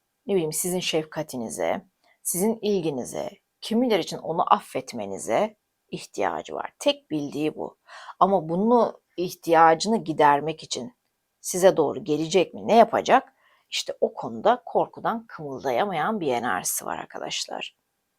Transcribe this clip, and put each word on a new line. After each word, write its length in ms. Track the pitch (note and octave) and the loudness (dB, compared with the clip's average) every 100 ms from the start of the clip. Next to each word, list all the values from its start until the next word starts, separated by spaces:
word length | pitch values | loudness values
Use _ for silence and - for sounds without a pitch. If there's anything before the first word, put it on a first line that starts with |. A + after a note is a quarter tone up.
| _ _ B3+ | _ _ -2
ne 60 | |
bileyim, 200 | G3 D#3 | 0 0
sizin 260 | D#3 F3+ F3+ | -4 -4 -4
şefkatinize, 1040 | E3+ A#3+ A#3 - - - A2+ - E2 A2 - _ _ _ | -2 -2 -4 -8 -8 -8 -8 -4 -2 -4 -8 _ _ _
sizin 360 | - E3+ G#3+ A3+ | -8 -2 0 0
ilginize, 680 | G#3 G3 D#3+ C3 A2+ C#3+ - - _ _ | -2 0 -2 -6 -8 -8 -10 -12 _ _
kimiler 380 | - A3+ B3+ G3 | -4 0 2 0
için 180 | D#3 E3+ | -2 -8
onu 360 | - E3+ - | -6 -2 2
affetmenize 1040 | G#3 - C3 - A#2+ G2 F#2 F#2+ B2 G#3+ _ _ _ - | 2 2 -8 -8 -10 -8 -8 -2 0 0 _ _ _ -16
ihtiyacı 680 | - - - F2+ D#2+ - C#2+ | -14 -12 -4 -4 -4 -8 -10
var. 180 | - - | -10 -4
Tek 320 | - C#4+ - | -2 -2 -4
bildiği 440 | D3+ C#3+ D3 D3+ - | -6 -4 -4 -4 -4
bu. 220 | - _ _ - - - | -12 _ _ -20 -12 2
Ama 300 | F#3+ F#3+ D#3 | 4 4 0
bunu, 520 | F3 A3 A#3+ G#3 - _ - | 0 4 4 2 -2 _ -8
ihtiyacını 800 | F3+ - D#3+ D#3+ E3 D#3+ G3+ A3 | -8 -6 4 6 8 6 2 -2
gidermek 640 | D#3 D3+ D3 C#3+ D3+ D#3 | -2 4 4 4 0 -8
için 300 | - C3 A#2+ _ _ _ _ _ | -8 -10 -10 _ _ _ _ _
size 360 | - F#3 F#3 E3+ | -6 4 6 6
doğru 260 | C#3 B2+ | 0 0
gelecek 500 | D3+ D3+ D#3+ F#3 D#3+ | -2 -2 2 2 2
mi, 140 | G#2 G2+ | -2 4
ne 80 | A3+ | 6
yapacak? 580 | G#3+ G#2+ - A#3+ - _ _ _ - | 6 4 4 2 2 _ _ _ -10
İşte 280 | - - - | -8 -8 -4
o 120 | A3+ | -4
konuda 480 | - C3 A2+ G3 B3 - | -4 -10 0 2 0 0
korkudan 600 | G3+ D#3 - E3+ A3+ A3+ | -2 -2 -4 -6 -6 -10
kımıldayamayan 920 | - C#3+ C3 C#3 A#2+ G3+ E3 F3 A3 | -14 -12 -6 -2 0 0 0 -2 -2
bir 140 | D3+ | 0
enerjisi 520 | A#2+ A#2+ F#2 - - - | -2 0 -2 -4 -6 -6
var 120 | E2 | -8
arkadaşlar. 800 | - - - - - - - _ _ _ _ | -10 -12 -8 -8 -8 -10 -12 _ _ _ _